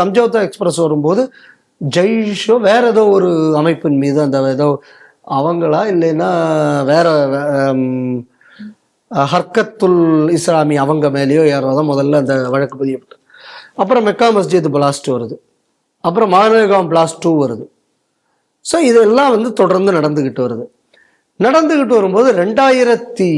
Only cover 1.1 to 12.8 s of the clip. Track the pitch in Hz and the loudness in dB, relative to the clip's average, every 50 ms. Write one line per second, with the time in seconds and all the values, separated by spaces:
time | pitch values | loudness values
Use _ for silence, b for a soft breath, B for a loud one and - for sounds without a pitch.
1.1 | 185 214 262 254 b b b b b b b b _ _ - 143 120 170 180 214 | 0 0 -2 -4 b b b b b b b b _ _ -8 -4 -2 0 0 0
2.1 | 226 226 220 208 202 175 - 214 226 247 214 196 214 240 247 240 214 220 214 208 | 0 -2 -2 -4 -4 -4 -2 0 0 2 2 2 2 4 2 2 2 2 2 4
3.1 | 196 196 185 180 170 160 160 156 156 147 151 165 165 - - 160 143 139 135 139 | 2 2 2 2 0 0 0 0 0 0 0 0 -2 -2 -2 -2 0 0 0 0
4.1 | 139 147 151 139 135 139 135 135 135 131 147 147 143 135 b b b b b b | 0 0 0 0 0 0 0 0 0 0 0 0 -2 -2 b b b b b b
5.1 | b b _ - 139 139 139 165 170 170 170 156 151 165 208 220 190 170 165 165 | b b _ -6 -4 -2 -2 -2 -2 -2 0 0 0 0 0 0 0 0 0 0
6.1 | 160 156 175 185 180 170 165 165 156 156 151 147 147 143 139 131 147 165 170 170 | 0 -2 -2 -2 -2 -2 0 0 0 0 0 0 -2 -2 0 0 2 2 2 2
7.1 | 156 151 143 135 135 139 143 151 143 139 135 135 135 131 131 127 127 127 127 127 | 2 0 0 0 -2 -4 -4 -2 -2 0 0 0 0 -2 -2 -4 -4 -4 -4 -6
8.1 | 127 123 123 B B B B B B B B 107 B B _ _ _ _ _ _ | -6 -8 -8 B B B B B B B B -20 B B _ _ _ _ _ _
9.1 | - 165 139 139 170 180 175 - - 226 208 214 - - 208 185 180 175 170 165 | -4 -2 -2 0 0 -2 -2 -2 -2 -2 -2 -2 -4 -2 0 2 2 2 2 2
10.1 | 160 156 151 160 175 160 - - 170 160 156 147 147 143 139 139 156 156 147 143 | 2 2 2 0 0 0 0 0 0 0 0 0 0 0 0 0 0 0 0 -2
11.1 | 135 139 139 135 143 156 160 151 143 139 131 131 131 143 156 151 143 135 139 143 | 0 0 0 0 2 2 2 2 2 0 -2 0 0 0 0 0 0 0 0 0
12.1 | 147 147 135 127 135 135 131 123 127 135 139 131 - 131 | 0 0 0 0 -2 -2 -2 -2 -2 -2 -2 -4 -6 -6